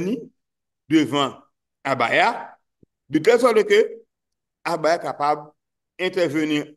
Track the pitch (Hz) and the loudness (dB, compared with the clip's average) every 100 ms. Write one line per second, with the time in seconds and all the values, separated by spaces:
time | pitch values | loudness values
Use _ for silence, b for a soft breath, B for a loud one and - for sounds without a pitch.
0 | 185 247 - _ _ _ _ _ - 156 | -4 -6 -10 _ _ _ _ _ 0 2
1 | 127 143 131 - _ _ _ _ 139 123 | 2 0 -2 -4 _ _ _ _ -4 -2
2 | 117 135 208 254 - - _ _ _ _ | 0 2 2 0 -12 -20 _ _ _ _
3 | _ 151 180 240 247 214 208 208 254 - | _ 0 2 4 4 2 2 2 2 -4
4 | _ _ _ _ _ _ 160 165 156 170 | _ _ _ _ _ _ -6 -2 0 0
5 | 156 131 147 151 151 _ _ _ _ - | -2 -4 -2 -2 -6 _ _ _ _ -8
6 | 185 185 165 156 156 147 - | -6 -2 -2 0 -2 -4 -6